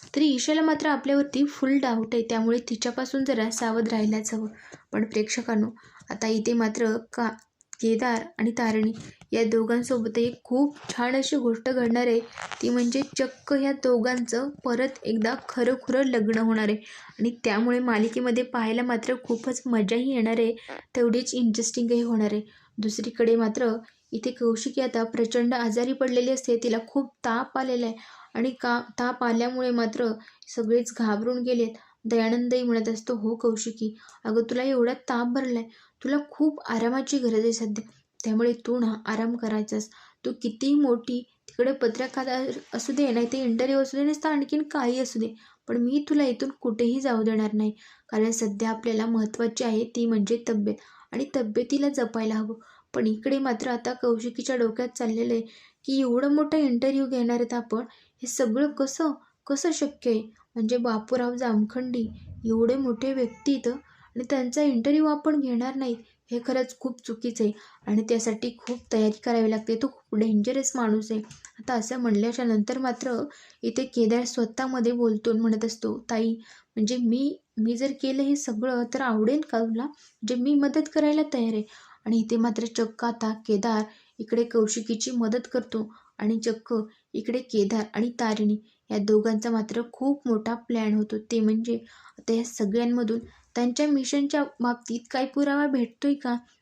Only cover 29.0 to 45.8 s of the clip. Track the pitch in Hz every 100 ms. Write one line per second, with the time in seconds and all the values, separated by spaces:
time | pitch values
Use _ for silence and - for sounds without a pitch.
29 | 247 247 240 226 240 254 254 240 220 220
30 | 240 220 - - - - 220 240 233 -
31 | 220 208 226 247 247 240 233 226 - _
32 | 220 226 226 240 247 254 247 226 220 220
33 | - 240 220 226 240 220 233 226 214 220
34 | - - 220 220 226 247 262 262 233 254
35 | - 240 240 254 262 233 226 - _ _
36 | 269 285 294 - 302 294 - 226 233 262
37 | 269 277 247 220 226 226 220 208 - -
38 | _ - 226 214 233 233 - 247 226 214
39 | - 220 226 240 220 214 214 214 214 -
40 | - _ 247 - 240 220 269 294 277 240
41 | 240 247 247 _ - - 247 277 240 226
42 | 254 269 262 254 262 247 - 240 - 285
43 | 277 233 240 269 254 226 254 269 269 269
44 | 285 302 311 294 277 302 294 302 247 254
45 | 254 226 220 - - _ - 233